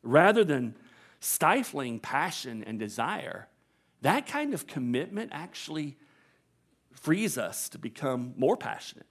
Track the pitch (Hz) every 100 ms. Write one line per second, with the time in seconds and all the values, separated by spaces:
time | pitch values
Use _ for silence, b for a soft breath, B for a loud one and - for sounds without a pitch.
0 | 117 139 180 220 202 139 120 113 B B
1 | B B - - 160 233 247 147 127 113
2 | - 139 170 156 135 113 107 110 107 101
3 | 123 208 - 90 - _ _ _ _ _
4 | 135 226 277 285 302 220 - - 123 123
5 | 180 202 226 147 180 - - 156 147 135
6 | b b b b b _ _ _ _ -
7 | - 175 214 127 98 - - - - -
8 | 143 127 123 - - 320 - - - -
9 | -